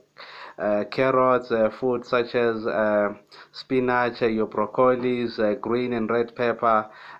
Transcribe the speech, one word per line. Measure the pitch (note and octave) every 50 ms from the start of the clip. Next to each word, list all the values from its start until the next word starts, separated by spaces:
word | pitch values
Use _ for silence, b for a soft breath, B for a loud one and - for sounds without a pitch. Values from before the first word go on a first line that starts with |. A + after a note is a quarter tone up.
| _ _ _ B B B B B B B B B
uh, | - G#2 G#2 G#2 G#2 -
carrots, | - - C3 C3 C3 C3 B2+ B2+ B2+ B2 B2 - A#2
uh, | A2+ A2 A2 A2 -
food | - B2+ B2 A#2+ A#2+
such | - - B2 A#2 A#2 -
as, | B2+ A#2+ A#2 A2+ A2 G#2+
uh, | A#2 - G2+ G#2+ G#2+ G#2 G#2 G#2 G2+ G#2 - - _ B B B B B
spinach, | - - - C3+ C3 B2+ B2 B2 B2 A#2+ A#2+ A#2+ - B2+
uh, |
your | A2+ A2 A2 G#2+
broccolis, | G#2 - A2 G#2+ G#2 - - B2+ B2+ B2+ B2 A#2+ B2+ B2 A#2+ A#2+ A2+ - -
uh, | A2 G#2 G#2
green | - - A2 A2+ B2 B2+ A#2+ A#2+
and | A#2 A2 G#2+
red | A2+ A#2+ A#2 A#2 -
pepper, | - B2 A#2+ A2+ A#2 A#2+ A#2 A2 G#2+ G#2+ - B B B B B B